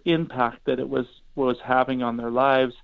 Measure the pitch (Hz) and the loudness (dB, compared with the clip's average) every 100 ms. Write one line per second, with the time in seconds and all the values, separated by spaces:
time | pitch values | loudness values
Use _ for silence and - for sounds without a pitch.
0 | 175 165 165 131 117 - - 127 135 135 | -2 0 -2 -2 -2 -2 -4 -4 -2 -4
1 | 123 - - - 131 120 127 127 127 131 | -4 -12 -12 -2 -2 -2 0 2 2 -2
2 | 120 117 117 120 135 131 131 - | -4 -4 -2 2 4 4 2 -4